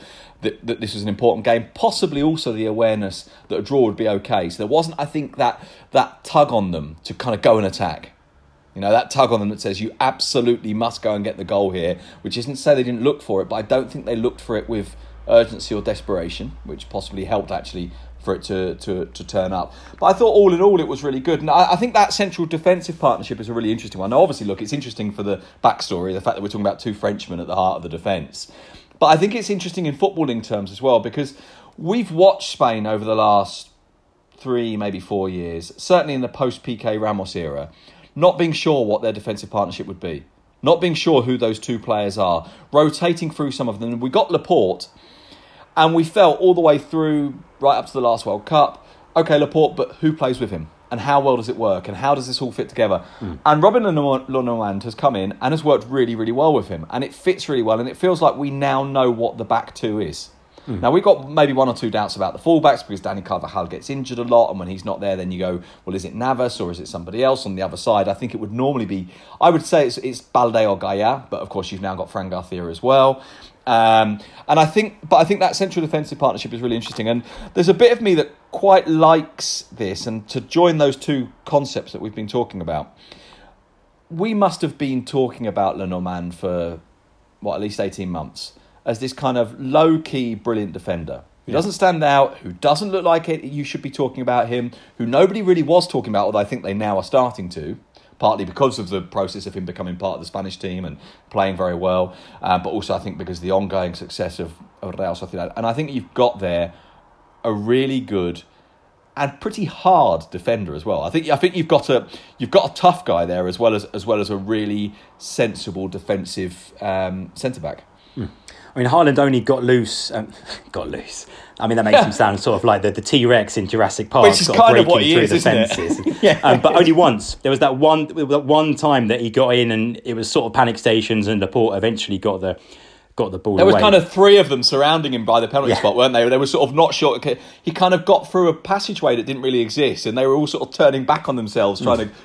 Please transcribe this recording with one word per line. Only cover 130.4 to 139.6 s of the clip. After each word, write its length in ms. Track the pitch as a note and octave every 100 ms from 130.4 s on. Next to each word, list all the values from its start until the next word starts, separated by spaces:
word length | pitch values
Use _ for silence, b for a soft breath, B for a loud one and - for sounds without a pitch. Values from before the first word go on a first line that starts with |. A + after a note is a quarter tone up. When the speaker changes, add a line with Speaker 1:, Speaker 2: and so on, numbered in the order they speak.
| A2+
Speaker 2:
of 60 |
panic 240 | A#2+ A#2+ A2
stations, 480 | A#2+ A2+ G#2+ A2+ G2+
and 140 | G#2+
Laporte 360 | F#2+ B2+ A2 G2
eventually 400 | A2 G#2+ - G2
got 220 | G#2 F#2+
the, 180 | F#2 F2+ b b b b b -
got 140 | G#2
the 60 | F#2
ball 180 | G#2+ G2
Speaker 1:
There 100 | G3+
was 80 |
Speaker 2:
away. 80 | G#3
Speaker 1:
kind 120 | G#3+
of 160 | F#3+ E3
three 280 | - G3+ G3+
of 100 | C#3+
them 140 | C3+
surrounding 500 | - C#3 D3 D#3+ D#3
him 120 | B2 A2
by 120 | A#2
the 60 | A2+
penalty 240 | C#3 C3
Speaker 2:
Yeah. 60 | G2+
Speaker 1:
spot, 160 | G#2 A#2+
weren't 180 | C3
they? 120 | A#2+ A#2
They 100 | C3
were 80 | C#3
sort 220 | E3 C3
of 60 |
not 200 | C#3+ E3
sure. 260 | - D3 A#2 D3+ A#2+ B B
He 80 | -
kind 220 | D#3+ F#3
of 120 | F3+ F3+
got 240 | F#3+ -
through 180 | F#3 F3
a 60 |
passageway 600 | D#3+ - G3 - G3 D3 A#2+
that 100 | A2+
didn't 160 | C3+
really 180 | C3 B2